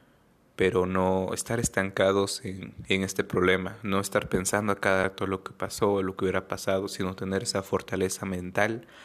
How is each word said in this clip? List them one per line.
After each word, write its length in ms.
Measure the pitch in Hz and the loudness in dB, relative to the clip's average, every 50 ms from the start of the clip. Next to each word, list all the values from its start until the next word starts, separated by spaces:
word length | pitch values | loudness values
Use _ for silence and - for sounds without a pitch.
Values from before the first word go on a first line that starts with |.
| _ _ _ _ _ _ _ _ _ _ _ | _ _ _ _ _ _ _ _ _ _ _
pero 300 | - 95 92 - 92 90 | 2 2 4 4 4 2
no 480 | 92 92 95 92 92 95 95 92 - - | 2 2 2 4 4 4 2 0 -2 -4
estar 260 | - - - 113 120 | -6 -4 -4 -2 -2
estancados 840 | 117 - - - 95 95 - - 95 98 98 98 98 98 - - - | -2 0 0 0 -2 0 2 4 4 6 6 4 2 0 -2 -6 -8
en, 300 | 98 95 95 - - - - - - | -8 -10 -10 -12 -14 -14 -14 -2 0
en 140 | 98 95 | 0 0
este 220 | 95 95 - - 101 | 0 0 -2 -4 -4
problema, 520 | - - 92 90 92 92 92 92 85 - - | 0 0 2 4 4 4 4 0 -4 -8 -8
no 180 | - 101 98 98 | -4 -2 0 0
estar 300 | 98 - - 104 - - | 0 0 0 0 0 0
pensando 420 | - 92 92 - - 104 107 104 | -2 -2 0 0 0 0 2 0
a 80 | 98 - | -2 2
cada 240 | - 101 95 95 92 | 2 2 4 4 2
rato 220 | 95 95 - 101 | 0 -2 -4 -4
lo 180 | 95 95 95 - | -2 -2 -4 -6
que 80 | - | -12
pasó 400 | - - 95 95 - - 113 101 | -8 -8 -8 -8 -2 0 2 2
o 100 | 101 98 | 2 2
lo 140 | 95 92 92 | 0 -2 -2
que 80 | - 95 | -2 0
hubiera 240 | 92 92 95 92 - | 0 0 0 -2 -4
pasado, 400 | 92 - - 101 95 98 101 98 | -8 -4 -2 0 0 0 0 -4
sino 260 | - - 98 92 95 | -4 -4 -4 -4 -4
tener 280 | - 95 95 95 95 | -4 -4 -2 -2 -2
esa 200 | - - - 98 | -2 0 -2 -2
fortaleza 600 | 95 - 101 92 - - 98 92 92 92 - - 104 | -2 0 -2 -2 -2 -2 -2 0 0 0 0 -4 -6
mental 640 | 95 92 90 90 90 92 101 104 110 110 123 - - - - - | -6 -4 -6 -6 -4 0 0 0 2 0 -4 -10 -14 -20 -20 -20